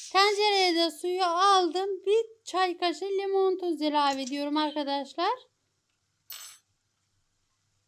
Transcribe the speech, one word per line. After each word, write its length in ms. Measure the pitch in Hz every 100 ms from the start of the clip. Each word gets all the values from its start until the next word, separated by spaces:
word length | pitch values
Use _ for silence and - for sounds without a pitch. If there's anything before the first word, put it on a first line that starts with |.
| -
Tencereye 600 | 370 403 403 427 403 370
de 160 | 330 339
suyu 340 | 320 359 359
aldım. 640 | 359 339 392 381 349 359 392 381 392
Bir 380 | 440 453 -
çay 340 | - 349 370 349
kaşığı 260 | 349 339
limon 540 | 392 392 392 392 381 370
tuzu 260 | 359 302
ilave 380 | 302 294 285 269
ediyorum 340 | 254 285 285 302
arkadaşlar. 760 | 302 294 277 277 277 - 370 508 - _ _ _ _ _ _ _ - - - - _ _ _ _ _ _ _ _ _ _ _ _